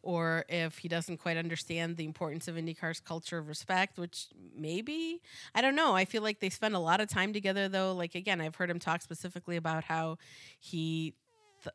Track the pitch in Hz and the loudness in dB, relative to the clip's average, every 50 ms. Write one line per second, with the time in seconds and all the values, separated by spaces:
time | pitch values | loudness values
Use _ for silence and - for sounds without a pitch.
0 | - 190 175 170 165 165 165 165 - - 170 170 165 160 - - - 165 165 170 | -4 0 0 2 4 4 2 2 0 0 0 0 0 -2 -4 -6 -4 -2 -2 -2
1 | 165 - 170 - - 175 165 165 165 165 165 156 - - 165 165 165 165 170 165 | -2 -2 -6 -4 0 0 0 0 0 -2 -4 -4 -4 -2 -2 0 0 0 -2 -4
2 | 156 156 156 - 180 156 147 165 - 180 165 165 160 165 160 - 180 160 165 - | -4 -6 -4 -4 -4 -4 -4 -4 -6 -6 -4 -4 -4 -4 -4 -4 -4 -4 -4 -4
3 | - - 165 165 - - 175 165 151 151 156 - - - 185 185 190 196 - - | -6 -6 -8 -6 -6 -6 -6 -6 -6 -6 -8 -6 -2 2 2 4 4 2 0 -4
4 | 175 175 - - - - - 95 92 87 - - 156 156 170 196 226 285 302 320 | -6 -6 -6 -8 -12 -12 -14 -18 -20 -14 -10 -6 -4 -2 -2 -2 -2 -4 -4 -4
5 | 330 330 339 339 - - - - - - - 220 247 269 277 302 320 277 196 185 | -2 -4 -4 -6 -10 -14 -16 -16 -8 -2 2 4 6 6 6 6 6 8 8 6
6 | 190 - - 220 214 214 208 - 202 185 - - 220 214 208 180 165 165 175 202 | 4 4 2 0 0 0 0 0 -2 -2 0 0 0 2 2 2 4 4 4 4
7 | 214 208 - 196 185 202 208 208 196 196 190 202 196 190 190 190 190 190 185 180 | 4 2 2 2 2 2 2 0 0 2 2 2 2 2 2 2 2 2 0 0
8 | 170 170 - 180 190 208 190 170 160 156 160 - 185 175 170 170 - 160 165 170 | -2 -2 -4 -2 0 0 2 2 0 -2 -2 0 0 0 0 0 0 0 0 0
9 | - - 165 - - 180 - 180 - 175 175 170 160 165 160 160 156 - 160 160 | -2 -6 -10 -8 -8 -8 -8 -8 -6 -4 -2 0 0 0 0 0 0 0 0 0
10 | 160 160 160 - - - - - - - - _ - - - 165 160 160 160 160 | 0 -2 -4 -6 -10 -18 -20 -20 -20 -20 -20 _ -12 -6 -4 -2 -2 0 0 -2
11 | 160 160 - _ _ _ _ _ _ _ _ _ - - | -2 -4 -6 _ _ _ _ _ _ _ _ _ -14 -14